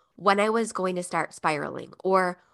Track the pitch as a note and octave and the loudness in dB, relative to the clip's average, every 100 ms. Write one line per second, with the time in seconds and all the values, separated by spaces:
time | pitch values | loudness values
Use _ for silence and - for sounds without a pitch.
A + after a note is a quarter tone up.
0 | _ - F3 G3+ G#3+ A3+ A3 - F#3 F3+ | _ -2 2 4 4 0 -2 -2 -4 -4
1 | F3+ E3+ - - E3+ D3+ D3 C3+ - - | -4 -4 -4 -4 -2 -2 -4 -10 -14 -8
2 | F#3 F#3+ F3+ F3+ _ | 0 2 2 -4 _